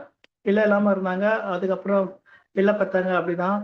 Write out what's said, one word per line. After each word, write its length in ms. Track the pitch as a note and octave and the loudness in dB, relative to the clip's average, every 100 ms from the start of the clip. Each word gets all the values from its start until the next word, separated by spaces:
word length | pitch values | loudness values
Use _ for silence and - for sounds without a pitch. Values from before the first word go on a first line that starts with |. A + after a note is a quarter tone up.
| - _ _ _ | -6 _ _ _
பிள்ளை 220 | G#3 G#3 | -2 2
இல்லாம 280 | G#3+ G3+ G#3 | 2 2 2
இருந்தாங்க. 360 | F#3+ F#3 F#3 G#3 A3 | 0 -2 -2 0 0
அதுக்கப்புறம் 640 | G3+ F3 F#3+ F#3+ G3 G3+ F#3 - _ - _ - | -2 -4 -2 -4 0 0 0 -6 _ -20 _ 0
பிள்ளை 180 | G3 | 2
பெத்தாங்க 380 | G#3 G3 F#3 F#3 | 2 0 0 0
அப்படிதான். 440 | F3+ F3 F3 F3+ G#3 | 0 -2 -2 -2 -2